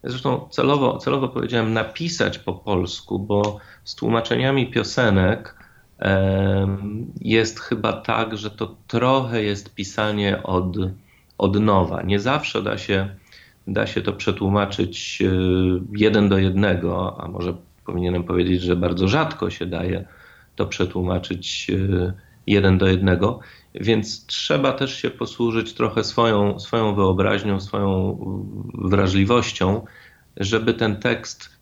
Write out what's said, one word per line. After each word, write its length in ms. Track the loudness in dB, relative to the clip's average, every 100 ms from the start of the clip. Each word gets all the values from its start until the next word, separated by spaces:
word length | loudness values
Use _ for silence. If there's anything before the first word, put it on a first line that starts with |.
Zresztą 440 | -8 -6 -4 -4 -4
celowo, 480 | 0 2 2 2 0
celowo 300 | -2 -2 -2
powiedziałem 440 | -4 -2 -2 0
napisać 640 | 0 -2 -6 -8 -2 -2 -2
po 140 | -8
polsku, 640 | -8 -2 -2 -2 -6 -6 -6
bo 400 | 0 0 0 -4 -16 -20
z 100 | -16
tłumaczeniami 760 | -6 0 0 0 0 2 2 0
piosenek, 840 | -2 -2 2 4 4 4 0 -6 -20 -20 _ _ _
em, 1080 | 0 2 2 2 2 2 0 -2 -6 -8 -10 -8
jest 400 | 2 2 2 -4
chyba 320 | -6 -2 -2
tak, 440 | -2 -4 -2 -2 -6
że 140 | -10
to 260 | -8 -8 -8 -4
trochę 560 | 0 2 2 0 -2
jest 320 | -2 -4 -8
pisanie 680 | -10 -8 -2 -2 0 0 0
od, 340 | 0 0 0 -2 -4 -6 _ _ _ _
od 220 | 0 2
nowa. 420 | 4 4 2 -2
Nie 180 | -2 -2
zawsze 420 | 0 -2 -2 -4
da 160 | -4 -4
się, 380 | -2 -2 -2 -8 _ -20 -20 _ -4
da 200 | -2 0
się 160 | -2
to 100 | -4
przetłumaczyć, 1120 | -2 -4 0 2 2 0 -2 -4 -4 -10 0
e, 60 | 2 4 4 4 2 0 -2
jeden 360 | 2 4 6 4
do 100 | 4
jednego, 840 | 4 4 2 2 0 -2 -4 -6
a 80 | -10
może 260 | -6 -6 -6 -12 _ -8
powinienem 380 | -4 -2 -2
powiedzieć, 380 | 0 2 2 2
że 140 | 2 2
bardzo 320 | 2 2 2
rzadko 420 | 2 0 -2 -6
się 160 | -4 -6
daje 380 | -4 -2 -4 -6 -18 -20 -20 _ -6
to 100 | -6
przetłumaczyć, 1040 | -2 -2 -2 -2 -2 -4 -8 -8 -8 -4
e, 420 | -2 0 0 0 -4 -14 _ 2
jeden 320 | 4 6 6
do 80 | 4
jednego, 540 | 4 4 4 2 -2 -12 -20 _
więc 520 | -6 0 2 0 -10 -8
trzeba 460 | -8 0 0 2
też 240 | 0 -4 -4
się 80 | -6
posłużyć 640 | -6 -10 -2 0 0 -4
trochę 300 | -4 -2 0
swoją, 560 | -2 2 4 4 2 0
swoją 340 | -4 0 0
wyobraźnią, 680 | 2 2 4 2 0 0 -4
swoją 580 | -4 -2 0 0 0 -4 -8 -8 -8 -10 -10
wrażliwością, 1120 | -6 0 2 4 4 4 4 2 -2 0 0 -4 -20 -20 _ _ -8
żeby 380 | -2 0 2
ten 220 | 0 0 0
tekst 540 | -2 -2 -6 -16 -20 _